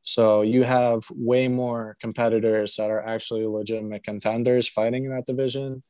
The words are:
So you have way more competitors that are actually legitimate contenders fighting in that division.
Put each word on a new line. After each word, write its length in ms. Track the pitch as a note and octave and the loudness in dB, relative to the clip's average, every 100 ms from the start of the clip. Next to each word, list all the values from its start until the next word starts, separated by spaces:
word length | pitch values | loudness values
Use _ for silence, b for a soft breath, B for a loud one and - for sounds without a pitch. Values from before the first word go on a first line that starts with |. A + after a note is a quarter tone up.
So 400 | - - A2 G#2+ | -2 4 6 6
you 240 | G#2+ B2 | 4 4
have 420 | B2 B2+ B2 A#2 - | 4 4 4 2 -2
way 380 | B2 A#2 B2 B2+ | -6 0 2 2
more 480 | B2+ B2 A#2 A2 G#2+ | 0 -2 -4 -8 -10
competitors 760 | A#2 G#2+ A#2 A2+ A2 G#2+ G#2 - | -10 0 2 2 2 2 0 -2
that 140 | G#2+ | -2
are 120 | G#2+ | -2
actually 440 | A2 A2+ - A2+ A2 | -4 -6 -4 -4 -4
legitimate 560 | G#2+ G#2 A2+ G#2+ G#2 | -4 -4 -6 -6 -10
contenders 640 | - G#2 G#2+ A#2 A#2+ B2 A#2 | -8 -4 -2 0 2 2 2
fighting 380 | - A2+ B2 | 0 0 0
in 60 | C3+ | -4
that 160 | C3 B2 | -6 -6
division. 560 | B2+ C3 C3 C3+ C3 _ | -2 -2 -2 -8 -10 _